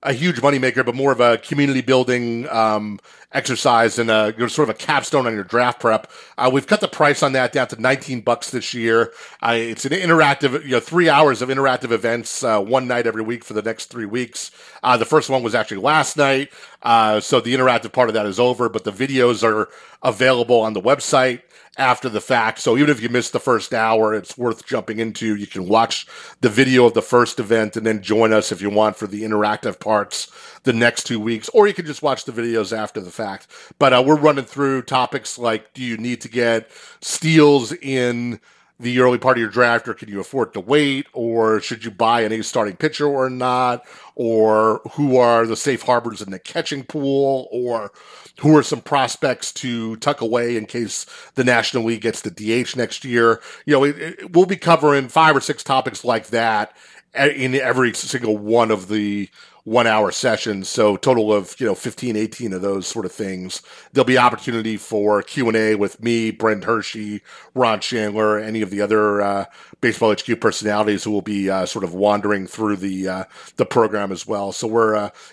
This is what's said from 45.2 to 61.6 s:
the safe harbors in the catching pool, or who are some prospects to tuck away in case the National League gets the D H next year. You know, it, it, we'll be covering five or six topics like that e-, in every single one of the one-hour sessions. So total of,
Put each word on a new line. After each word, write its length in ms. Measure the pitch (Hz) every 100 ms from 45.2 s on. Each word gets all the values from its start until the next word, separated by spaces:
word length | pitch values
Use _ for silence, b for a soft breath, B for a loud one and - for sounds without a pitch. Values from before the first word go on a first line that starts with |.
| 120 117 113
the 100 | 110
safe 260 | 143 117
harbors 400 | - 120 117 101
in 80 | 98
the 80 | 95
catching 460 | - 170 160 143
pool, 640 | 127 156 139 139 139 131 -
or 400 | 120 123 113 101 B B B B -
who 160 | 147 151
are 60 |
some 180 | - 127
prospects 720 | - 143 127 - 143 123 -
to 440 | - 127 117 113 113
tuck 240 | 143 147
away 360 | 113 120 120 117
in 80 |
case 420 | 104 120 113 - - B B
the 80 | -
National 400 | 123 120 - 127
League 200 | 113 113
gets 180 | 113 -
the 100 | 104
D 220 | 87 107
H 240 | 120 120 127
next 280 | 113 -
year. 360 | 131 120 117 107 B B -
You 60 |
know, 120 | 139
it, 140 | 143 147
it, 340 | 160 - 190
we'll 140 | 170 185
be 100 | 196
covering 520 | 165 160 151 143 127
five 260 | 160 160
or 60 | 139
six 240 | - 147
topics 400 | - 131 127 107
like 240 | 120 113 110
that 480 | 117 113 107 107 b b b _ -
e-, 240 | 143 135
in 120 | 127 135
every 380 | 131 127 120
single 440 | - - 123 113 104
one 320 | 104 117 113
of 160 | 104 92
the 420 | 107 104 101 98 b b b
one-hour 460 | 110 117 113 110 98
sessions. 560 | - 127 107 110 98 95
So 300 | - 107 98
total 340 | 135 120 107
of, 240 | 104 87 -